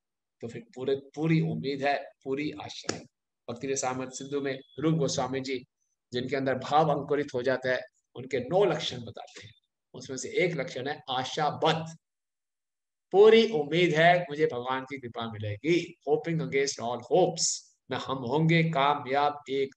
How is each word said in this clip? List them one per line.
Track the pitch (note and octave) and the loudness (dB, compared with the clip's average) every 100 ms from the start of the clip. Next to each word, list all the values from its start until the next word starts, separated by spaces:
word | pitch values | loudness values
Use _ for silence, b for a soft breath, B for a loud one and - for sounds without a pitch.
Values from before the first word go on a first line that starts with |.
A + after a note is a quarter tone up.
| _ _ _ _ | _ _ _ _
तो | A2+ | -14
फिर | A#2+ - B2+ | -14 -16 -6
पूरे, | C3+ C#3 | -2 -2
पूरी | - D3 D#3+ D#3+ | -4 -2 2 2
उम्मीद | D#3+ D#3+ C3+ C#3 C#3 | 2 -2 -4 -2 0
है, | C#3 - - | -2 -4 -12
पूरी | C3+ C3+ D3+ | -6 -4 -6
आशा | - A2+ - - | -8 -12 -8 -6
है। | - - _ _ _ - | -6 -10 _ _ _ -14
भक्ति | A#2 C3+ | -8 -6
रसामृत | C3+ B2+ C3 B2+ | -4 -4 -4 -8
सिंधु | - C3+ C#3+ | -12 -6 -4
में | C#3 C3+ - - | -4 -6 -12 -2
रूप | D#3 D#3+ | 0 2
गोस्वामी | C3 - B2+ C3+ | 0 0 -2 -4
जी | C3 C3 - _ _ _ _ | -4 -6 -8 _ _ _ _
जिनके | B2 B2+ C3+ | -6 -4 -2
अंदर | C3+ B2 | 0 -2
भाव | - D3+ D#3+ | 2 4 4
अंकुरित | C#3+ C3+ C#3+ D3 | 2 0 -2 -2
हो | B2 | -2
जाता | B2+ B2+ B2+ | -2 0 0
है, | B2+ - _ _ - | -2 -4 _ _ -16
उनके | C3 B2+ | -6 -4
नौ | B2 F3+ G3 | 0 2 4
लक्षण | D3+ - B2+ | 2 -4 -8
बताते | A2 - - - G#2+ | -12 -14 -16 -18 -20
हैं। | _ _ _ _ | _ _ _ _
उसमें | B2+ - C3 | -16 -10 -10
से | B2+ | -4
एक | C#3+ F3 C3 | 0 0 0
लक्षण | B2+ C3+ C3+ | -6 -6 -6
है | D3+ - | -8 -6
आशाबद्ध, | B2+ B2 - D3 A#2+ D3+ D#3+ - - _ _ _ _ _ _ _ _ _ _ _ | -4 -4 -2 -2 2 0 0 -4 -14 _ _ _ _ _ _ _ _ _ _ _
पूरी | F#3 A3 A3+ A3+ | 8 10 10 6
उम्मीद | D#3 C#3+ D#3+ F3+ D3+ | 2 0 2 2 6
है | E3 F3 | 6 6
मुझे | D#3 D3 D#3 | 0 0 0
भगवान | B2 B2 C3 | 0 -4 -4
की | C3 C#3 | -6 -12
कृपा | B2 A#2 A2+ | -10 -8 -8
मिलेगी, | G#2+ G#2+ G2+ D3 E3+ E3 - C3+ | -8 -8 -4 0 0 -2 -8 -2
hoping | D#3 E3 D#3+ | 0 0 -4
against | C3 C3+ C#3 - | -2 -2 -2 -4
all | A2+ A#2+ - | -6 -6 0
hopes, | F3+ E3+ E3+ - - - _ - | 4 4 2 -4 -4 -10 _ -8
मैं, | B2 | -6
हम | C3 C3 | -4 -6
होंगे | A#2+ D3 D#3+ E3 | -2 2 4 4
कामयाब | D#3+ C3+ C#3+ C#3+ B2 C#3 D3 D3 - | 2 2 2 0 -2 0 0 -2 -6
एक | C3+ C3+ | -4 -4